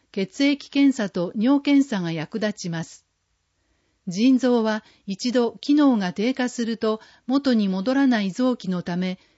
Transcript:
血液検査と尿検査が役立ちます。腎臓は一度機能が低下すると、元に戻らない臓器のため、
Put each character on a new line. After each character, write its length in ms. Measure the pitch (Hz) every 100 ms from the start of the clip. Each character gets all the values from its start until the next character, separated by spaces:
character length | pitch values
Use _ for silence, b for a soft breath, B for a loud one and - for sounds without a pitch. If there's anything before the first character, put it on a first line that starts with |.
| _
血 320 | - 190 -
液 260 | 285 285 -
検 260 | 285 277 254
査 140 | 202
と 220 | 185 175
尿 260 | 220 233 285
検 280 | 285 285 269
査 120 | 202
が 120 | 170
役 260 | 160 151 151
立 140 | 214
ち 180 | 208 180
ま 140 | 165
す。 200 | 160 - _ _ _ _ _ _ _ _ _ _ -
腎 320 | 175 254 254
臓 240 | 254 240
は 220 | 220 214 b b -
一 260 | 196 247
度 260 | 247 233 -
機 140 | -
能 220 | 294 285 226
が 160 | 185
低 220 | 180 226
下 140 | 262 247
す 160 | -
る 120 | 233 226
と、 240 | 220 220 b b -
元 260 | 269 277
に 160 | 233 196
戻 260 | 185 196
ら 120 | 262 277
な 160 | 233
い 80 | 196
臓 240 | 175 254
器 160 | 240 180
の 140 | 180
た 120 | 170 175
め、 220 | 185 185 b